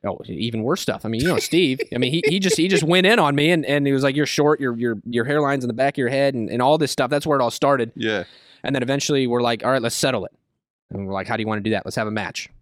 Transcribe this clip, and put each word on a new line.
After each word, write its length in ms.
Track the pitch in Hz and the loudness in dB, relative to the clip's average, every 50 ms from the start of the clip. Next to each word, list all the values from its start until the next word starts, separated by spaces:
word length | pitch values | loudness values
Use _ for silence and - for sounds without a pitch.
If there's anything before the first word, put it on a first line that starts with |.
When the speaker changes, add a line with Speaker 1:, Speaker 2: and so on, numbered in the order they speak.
| - | -6
Speaker 1:
Oh, 140 | 101 92 - - - | -6 -8 -8 -10 -12
even 340 | 98 76 104 117 113 113 | -8 -6 -4 -4 -4 -4
worse 200 | 107 123 170 - | -2 -2 -2 -2
stuff. 220 | - - 190 - - | -2 -6 -6 -4 -6
I 40 | 135 | -6
mean, 120 | 113 113 | -4 -2
you 60 | 135 175 | 0 0
know, 100 | 165 - | 0 0
Steve, 400 | - - - 170 185 139 131 135 - - - | -2 0 2 2 2 2 0 -2 -6 -8 -2
I 20 | 123 | -2
mean, 120 | 127 127 | 0 0
he, 120 | 143 165 - 427 | 0 0 0 0
he 120 | 175 202 | 0 2
just, 180 | 190 185 151 - | 0 0 2 2
he 100 | 160 185 | 2 2
just 160 | 190 165 160 | 2 2 2
went 220 | 151 175 185 185 190 | 4 4 4 6 4
in 100 | 226 233 | 4 4
on 160 | 170 143 143 | 4 2 2
me 140 | 143 147 156 | 2 4 4
and, 120 | 180 165 139 | 2 2 2
and 220 | - 143 147 143 139 | 2 0 2 2 2
he 60 | 139 | 2
was 100 | 135 135 | 2 2
like, 120 | 139 135 | 0 0
"You're 100 | 147 147 131 | 0 -2 -2
short, 320 | - - 147 147 151 - | 0 2 4 4 4 2
your, 180 | 143 127 120 113 | 0 -4 -2 0
your, 220 | 120 120 113 101 - | -2 -2 -2 -4 -6
your 200 | 117 117 123 139 | -4 -2 -2 0
hairline's 380 | 139 147 151 147 139 139 139 123 | 0 0 0 2 2 0 0 -2
in 40 | 120 | -4
the 60 | 113 | -2
back 200 | 120 131 139 143 | 0 0 0 0
of 20 | - | 0
your 100 | 127 120 | -2 0
head," 260 | 135 135 139 139 135 | 2 2 2 2 0
and, 120 | 123 110 90 | -2 -4 -4
and 120 | - 120 | 0 2
all 160 | 123 135 151 160 | 4 4 4 4
this 140 | 151 131 | 2 -2
stuff. 180 | - - 135 123 | 0 -2 0 0
That's 160 | 147 143 - | 0 -2 0
where 140 | 160 147 135 | 0 0 2
it 20 | |
all 80 | 127 117 | 2 0
started. 400 | - - - 139 143 131 117 117 - | 0 0 2 2 4 2 0 -4 -4
Speaker 2:
Yeah. 300 | - 117 110 107 98 87 - - - _ _ - _ - | -4 -2 0 0 -2 -4 -6 -14 -20 _ _ -20 _ -6
Speaker 1:
And 120 | - 139 | -4 -2
then 80 | 135 127 | -2 0
eventually 420 | 120 135 139 - - 151 139 131 | 0 -2 -2 0 0 0 0 2
we're 160 | 123 120 123 | 0 0 0
like, 220 | 120 117 120 110 - | 0 0 0 0 0
"All 60 | 117 | 0
right, 100 | 131 135 | 0 0
let's 140 | 113 117 - | 0 -2 -2
settle 300 | - - 139 127 110 90 | 0 -2 0 -2 -2 -6
it." 60 | - _ _ _ _ _ _ _ _ _ _ _ _ - | -8 _ _ _ _ _ _ _ _ _ _ _ _ -10
And 140 | 98 98 95 | -8 -8 -6
we're 60 | 98 | -6
like, 120 | 95 95 98 | -6 -4 -4
"How 100 | 117 110 | -4 -4
do 40 | |
you 60 | 110 107 | -2 -4
wanna 140 | 107 107 | -4 -4
do 80 | 101 110 | -2 -2
that? 160 | 110 98 - | -2 -2 -4
Let's 100 | - - | -6 -6
have 120 | - 110 107 | -4 -4 -4
a 40 | |
match." 380 | 107 110 101 - - - - - - - | -4 -6 -6 -6 -10 -12 -14 -14 -20 -20